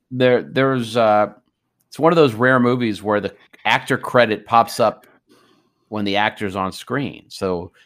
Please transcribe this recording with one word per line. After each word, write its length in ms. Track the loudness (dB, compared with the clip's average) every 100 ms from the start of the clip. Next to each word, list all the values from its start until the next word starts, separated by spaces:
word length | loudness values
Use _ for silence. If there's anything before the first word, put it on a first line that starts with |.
| -10
there. 320 | 0 2 2
There's, 540 | 0 -2 -2 -2 -4 0
uh, 360 | 2 2 0 -6 _ _ _ _ _
it's 100 | 0
one 140 | 2
of 40 | 4
those 180 | 4
rare 260 | 4 2 4
movies 420 | 2 0 -2 -4
where 180 | -2 -2
the 140 | -2 -10 _ _
actor 340 | -2 0 0 -6
credit 480 | 0 2 2 -2 0
pops 320 | 2 2 0
up 260 | -2 -2 _ _ _ _ _ _ _ _ -12
when 160 | -6
the 120 | -2 0
actor's 380 | -2 -2 -8 -6
on 160 | -6
screen. 520 | -8 -8 -8 -8 -12 -18
So 440 | -8 -6 -6 -8 _